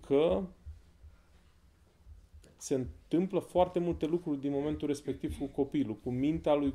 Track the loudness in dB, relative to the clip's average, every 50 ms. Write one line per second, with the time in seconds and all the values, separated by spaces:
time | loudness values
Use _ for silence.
0 | 0 2 4 6 6 4 2 2 -2 -4 -10 -16 -16 -16 -16 -16 -20 -20 -20 -20
1 | -20 -20 -20 -20 -20 _ -20 -20 -20 -20 _ -20 _ -20 _ _ _ _ _ _
2 | -20 -20 -20 -20 -20 -20 -20 -20 -20 -20 -20 -14 -4 -2 -2 -2 -2 -4 -8 -14
3 | -8 -2 0 0 0 2 0 -2 -4 0 2 2 2 4 2 -2 0 0 0 0
4 | 0 0 0 -2 -2 -2 -4 -2 -2 -2 -2 0 0 -2 -2 -2 -2 -2 -4 -4
5 | -4 -6 -6 -4 -4 -6 -4 -4 -6 -6 0 -2 -2 0 2 0 0 0 -2 -6
6 | -4 -4 -2 0 0 0 0 0 2 2 4 4 4 0